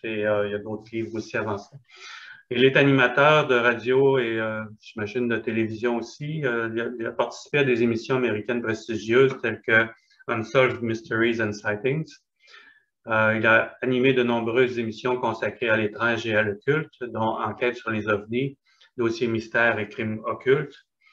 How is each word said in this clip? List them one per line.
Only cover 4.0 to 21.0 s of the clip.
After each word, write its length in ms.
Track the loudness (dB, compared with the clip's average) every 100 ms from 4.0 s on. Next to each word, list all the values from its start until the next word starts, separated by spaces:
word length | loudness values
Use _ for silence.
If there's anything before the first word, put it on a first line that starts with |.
| 4 2
et, 180 | 0 -2
euh, 240 | -4 -4 -10 -14
j'imagine, 460 | -16 -8 -6 -4 -2
de 120 | -2
télévision 580 | -2 -2 -2 -2 -2 -2
aussi. 500 | -6 -10 -8 -4 -2
Euh, 240 | -2 -4
il 80 | -4
a, 80 | -6 -6
il 60 | -8
a 40 |
participé 480 | -4 -4 -4 -4 0
à 60 |
des 180 | 2 4
émissions 320 | 2 0 0
américaines 480 | 0 0 -2 -4 -4
prestigieuses 760 | -2 -6 -4 -6 2 4 4 2
telles 180 | -4 -4 2
que « 220 | 2 2 -6 _ _ -6
Unsolved 540 | -6 0 4 4 2
Mysteries 600 | -4 -6 -4 0 0 0
and 100 | -2
Sightings ». 560 | -4 -6 -4 -2 -4 -6 -12 _ _ _ -20 -20 _ _ _ -4
Euh, 280 | 2 2 2
il 80 | 4
a 300 | 4 2 -4
animé 320 | -2 2 4
de 100 | 4
nombreuses 560 | 2 0 0 2 2 2
émissions 360 | -6 -4 -2 -2
consacrées 520 | -2 -2 -6 -4 0
à 80 | 2
l'étrange 500 | 0 -2 -2 -2 0
et 80 |
à 80 | 0
l'occulte, 480 | 0 -2 -2 -2 -2 -12
dont 360 | -10 -4 -2 -2
Enquête 380 | -6 -2 -4 -4
sur 140 | -6
les 180 | -4 -2
ovnis, 500 | -2 -2 -4 -4 -8 _ _ _ -2
Dossier 320 | -2 0 -2
mystère 500 | -2 -2 2 2 2
et 100 | -4
crimes 320 | -6 -6 -6
occultes. 500 | -6 -4 2 2 0 -12 _ _